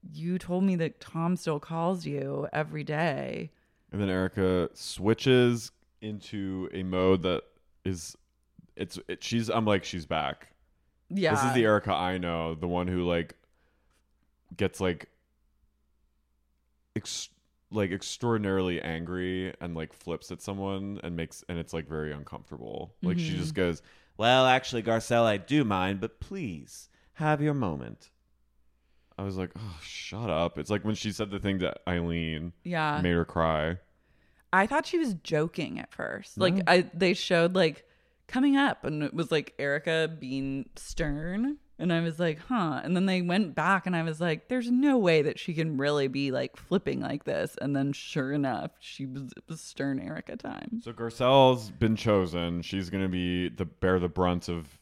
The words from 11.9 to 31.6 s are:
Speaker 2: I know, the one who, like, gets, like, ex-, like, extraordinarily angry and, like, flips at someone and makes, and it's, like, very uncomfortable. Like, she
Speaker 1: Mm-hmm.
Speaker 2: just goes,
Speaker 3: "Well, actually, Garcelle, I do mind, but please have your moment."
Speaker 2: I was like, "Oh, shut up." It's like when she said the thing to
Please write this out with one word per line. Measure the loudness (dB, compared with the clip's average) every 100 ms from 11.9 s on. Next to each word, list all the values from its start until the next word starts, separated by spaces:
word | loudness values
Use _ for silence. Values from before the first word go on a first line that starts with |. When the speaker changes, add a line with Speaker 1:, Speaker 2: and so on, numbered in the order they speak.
Speaker 2:
I | 0 0 -2
know, | -2 -2 -2 -4
the | -2
one | 0 0
who, | 0
like, | 2 0 -2 -10 _ _ _ _ _ _ _ _ _ _ _ -4
gets, | -2 0
like, | -2 -2 -8 _ _ _ _ _ _ _ _ _ _ _ _ _ _ _ _ _ _ -8
ex-, | -8 -10 -10 _ _ _ _
like, | -2 0
extraordinarily | 0 -6 -2 0 2 2 2 2 0
angry | -2 -6 -4 -4 -2 -2 -4 -6
and, | -8 -6
like, | -8
flips | -10 -8 -8 -8
at | -12
someone | -8 -6 -4 -4 -6 -8
and | -8 -6
makes, | -6 -10 -8
and | -8
it's, | -6
like, | -6 -6
very | -6 -4
uncomfortable. | -6 -10 -14 -14 -14 -10 -10 -12 _
Like, | -2 -2
she | -2
Speaker 1:
Mm-hmm. | -4
Speaker 2:
just | -4 0
goes, | 0 0 -8 -20 _ 0
Speaker 3:
"Well, | 4 6 6
actually, | 4 2 -4
Garcelle, | 0 0 2 4 4
I | 2
do | 0 0
mind, | 2 2 0 -2
but | -6 _
please | -10 -8 -6 -8 -12 -20 -20 _ _
have | -4 0 2
your | 2
moment." | 0 -2 -4 -8 -14 -20 _ _ _ _ _ _ _ _ _ _ -8
Speaker 2:
I |
was | -6 -4
like, | -4 -6
"Oh, | -12 -12
shut | -14 -12 -10 -6 -2
up." | 0 0 -2
It's | -2
like | -2 0
when | -2
she | -4
said | -4 -4
the | -2
thing | -2
to | 0